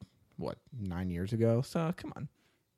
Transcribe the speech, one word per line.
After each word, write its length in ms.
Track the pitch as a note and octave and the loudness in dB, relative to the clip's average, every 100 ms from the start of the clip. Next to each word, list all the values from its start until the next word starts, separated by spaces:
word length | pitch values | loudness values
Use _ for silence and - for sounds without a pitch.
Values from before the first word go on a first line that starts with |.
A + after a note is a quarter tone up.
| - _ _ - | -14 _ _ -8
what, 200 | - - _ B2 | -6 -6 _ -6
nine 300 | F#2+ F2 F#2 | -4 -2 -2
years 240 | E2+ F#2+ | -2 0
ago? 300 | A2+ A2+ A#2 | 4 6 4
So 320 | - F3 E3 - | 2 0 0 -2
come 160 | D4+ - | -6 -8
on, 120 | - _ _ _ _ | -10 _ _ _ _